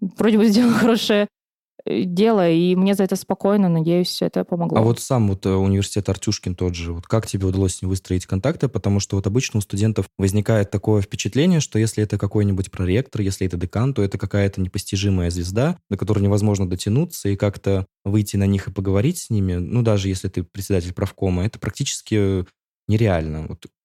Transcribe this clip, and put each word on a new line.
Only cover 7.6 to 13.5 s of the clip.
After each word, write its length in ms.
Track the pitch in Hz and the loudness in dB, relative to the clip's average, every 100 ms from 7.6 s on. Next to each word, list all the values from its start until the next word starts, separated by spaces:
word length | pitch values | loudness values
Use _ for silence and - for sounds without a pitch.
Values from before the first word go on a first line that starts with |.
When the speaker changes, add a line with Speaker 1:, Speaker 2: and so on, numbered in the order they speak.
| 95 - | 0 -2
Speaker 2:
с 60 | |
ним 80 | 92 | -4
выстроить 360 | 95 - 92 - | -4 -2 -4 -2
контакты? 420 | 95 143 175 135 | -2 -2 0 -2
Потому 320 | 101 101 101 | -2 0 0
что 160 | - 98 | 0 -2
вот 100 | 101 | 0
обычно 320 | 117 - 107 | -2 -2 -4
у 20 | |
студентов 460 | - 98 110 104 95 - | -4 0 0 0 -4 0
возникает 520 | 95 104 101 113 98 | 0 2 2 2 2
такое 320 | 98 - 107 | -2 2 2
впечатление, 580 | 98 113 110 127 180 165 | 0 -4 -4 0 2 2
что 180 | - 110 | 0 0
если 240 | 113 - | 0 0
это 160 | 107 101 | -2 -2
какой-нибудь 520 | 98 107 101 95 95 | -2 0 0 0 -4
проректор, 500 | - 90 101 135 117 | -4 0 0 -2 -4
если 260 | 98 - | -4 -2
это 100 | 92 | -4